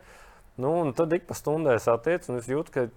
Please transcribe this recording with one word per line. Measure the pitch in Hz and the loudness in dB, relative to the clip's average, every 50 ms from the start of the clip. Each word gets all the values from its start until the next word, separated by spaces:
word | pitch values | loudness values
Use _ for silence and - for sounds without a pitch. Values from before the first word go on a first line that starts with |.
| - - - - - - - - - - | -10 -18 -20 -20 -20 -20 -20 -20 -20 -16
Nu, | - - 127 143 165 175 | -8 -4 -2 0 0 0
un | 165 139 120 | 0 0 0
tad | - 170 156 | 0 0 2
ik | 165 190 - | 0 -2 -2
pa | - 110 | -4 -10
stundai | - - 147 151 160 160 139 117 107 | -6 -4 -2 -2 0 2 2 2 4
satiec, | - 123 117 113 - - - - - - | 4 2 2 2 2 0 -2 -2 -2 -4
un | 123 123 | -6 -6
es | 110 | -4
jūtu, | 123 135 151 165 - | -4 -4 -4 -4 -4
ka | - 139 123 110 - | -2 -2 -2 -2 -4